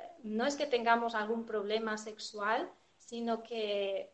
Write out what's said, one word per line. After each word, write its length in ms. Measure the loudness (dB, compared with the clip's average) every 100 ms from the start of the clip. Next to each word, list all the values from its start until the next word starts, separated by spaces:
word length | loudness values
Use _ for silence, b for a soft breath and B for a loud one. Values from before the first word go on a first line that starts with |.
| -10 -12
no 220 | -4 0 2
es 100 | 0
que 100 | 2
tengamos 480 | 4 6 4 4 0
algún 300 | 0 -2 -2
problema 520 | -2 0 0 0 -4
sexual, 720 | -6 -10 -10 -4 0 0 0 -8 _ _
sino 460 | -12 -4 -2 -2
que, 680 | -2 -4 0 0 0 -2 -6